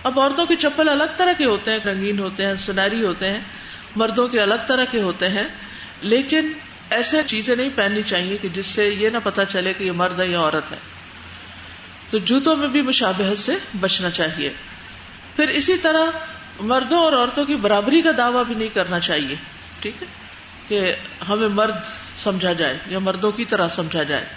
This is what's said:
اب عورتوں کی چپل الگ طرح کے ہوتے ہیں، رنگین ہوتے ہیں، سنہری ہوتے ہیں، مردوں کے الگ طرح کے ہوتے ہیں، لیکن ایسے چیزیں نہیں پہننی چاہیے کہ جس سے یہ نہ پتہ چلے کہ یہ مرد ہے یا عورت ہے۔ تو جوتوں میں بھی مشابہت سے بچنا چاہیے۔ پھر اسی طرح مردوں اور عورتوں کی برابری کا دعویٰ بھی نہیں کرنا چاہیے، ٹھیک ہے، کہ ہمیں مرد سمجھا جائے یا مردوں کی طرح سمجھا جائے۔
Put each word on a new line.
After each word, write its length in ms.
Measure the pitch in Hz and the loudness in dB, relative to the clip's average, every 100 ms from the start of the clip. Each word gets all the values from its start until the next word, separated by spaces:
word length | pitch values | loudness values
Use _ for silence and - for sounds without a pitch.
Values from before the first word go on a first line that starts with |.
اب 160 | 254 262 | 0 4
عورتوں 260 | 269 277 339 | 2 2 0
کی 100 | 330 | 2
چپل 340 | 302 294 311 | 2 4 2
الگ 140 | 285 311 - | 4 0 2
طرح 160 | 359 | 2
کے 120 | 359 269 | 4 2
ہوتے 260 | 202 226 | 2 0
ہیں، 80 | 220 | 0
رنگین 400 | 208 190 196 202 | 0 -2 0 0
ہوتے 260 | 190 196 196 | -2 -2 -2
ہیں، 100 | 190 | -2
سنہری 500 | 190 196 196 226 214 | -2 0 0 2 0
ہوتے 260 | 170 190 | 0 -2
ہیں، 80 | 208 - - - - - 208 | -4 -8 -14 -16 -16 -10 0
مردوں 320 | 220 214 247 | 0 2 2
کے 140 | 240 | 4
الگ 120 | 202 233 - | 4 2 2
طرح 180 | 262 247 | 0 2
کے 160 | 233 | 2
ہوتے 280 | 190 175 185 | 0 0 0
ہیں، 140 | 190 254 - - - - - | 0 -2 -6 -16 -16 -18 -8
لیکن 520 | 196 233 269 311 311 - - - - | 2 2 4 2 0 -4 -14 -18 -4
ایسے 320 | 226 240 311 294 | 0 2 2 2
چیزیں 300 | 220 214 240 | -2 0 0
نہیں 140 | 262 269 | 0 2
پہننی 260 | 202 208 214 | 0 2 0
چاہیے 320 | 185 180 202 | -2 0 -2
کہ 120 | 196 | -4
جس 160 | 175 196 | -4 -4
سے 220 | - 208 | 2 2
یہ 220 | 202 214 | 2 0
نہ 80 | 233 | 2
پتہ 180 | 202 196 196 | -2 0 0
چلے 260 | 190 180 | 0 -2
کہ 100 | 190 | -2
یہ 80 | 190 | -2
مرد 280 | 175 180 175 | 0 0 0
ہے 80 | 185 | 0
یا 120 | 175 | 2
عورت 320 | 160 156 147 | 2 2 -4
ہے۔ 60 | - - - - - - - - - - - - - - | -12 -16 -18 -20 -18 -18 -18 -18 -18 -18 -18 -20 -20 -4
تو 80 | 220 | -2
جوتوں 380 | 180 254 277 311 | 2 2 4 2
میں 120 | 285 | 2
بھی 140 | 262 | 2
مشابہت 560 | 269 262 220 185 196 202 | 2 2 0 0 0 0
سے 180 | 226 359 - 202 | 0 -2 -4 -4
بچنا 300 | 185 - 180 | 0 0 0
چاہیے۔ 440 | 170 160 170 143 - - - - - - - - - | 0 -2 -2 -6 -8 -16 -18 -18 -18 -18 -20 -12 0
پھر 120 | 302 | 2
اسی 300 | 285 285 359 | 2 2 4
طرح 260 | 330 311 320 320 - - - - | 4 4 2 0 -10 -14 -18 -8
مردوں 380 | 208 254 247 339 | 0 2 4 4
اور 160 | 330 | 6
عورتوں 320 | 277 247 254 285 | 4 2 0 0
کی 100 | 285 | 2
برابری 460 | 208 208 208 320 | 4 4 6 4
کا 80 | 330 302 | 6 4
دعویٰ 280 | 240 247 240 | 4 2 0
بھی 100 | 226 | -2
نہیں 200 | 220 214 | -2 0
کرنا 240 | 175 180 | 0 0
چاہیے، 360 | 170 156 139 151 - - - - | 0 0 -2 -6 -10 -18 -18 -10
ٹھیک 240 | 208 - | -10 -10
ہے، 40 | 359 - - - - - - | -14 -16 -20 -20 -20 -20 -2
کہ 260 | 208 185 - - - 170 | 0 0 -2 -6 -12 -2
ہمیں 180 | 208 220 | 0 2
مرد 280 | 202 214 185 - - - - | 4 2 0 -8 -12 -14 -4
سمجھا 360 | 214 190 180 | -2 0 0
جائے 240 | 170 156 135 - | 2 0 -2 -4
یا 120 | 185 | -2
مردوں 320 | 190 185 214 | -2 0 0
کی 140 | 208 233 | 0 -2
طرح 220 | 208 170 | 0 0
سمجھا 360 | 170 160 165 | 0 -2 -2
جائے۔ 220 | 147 139 - | 0 -2 -4